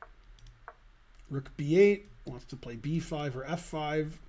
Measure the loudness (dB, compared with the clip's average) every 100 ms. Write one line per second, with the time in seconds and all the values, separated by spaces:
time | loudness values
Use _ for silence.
0 | -20 -20 -20 -20 -20 -20 -20 -20 -20 -20
1 | -20 -20 -8 -8 -8 -6 2 8 8 8
2 | 0 -16 -12 -12 -12 -14 -10 -8 -2 -2
3 | -2 -4 -4 -6 -6 -6 -6 -4 -2 0
4 | -2 -6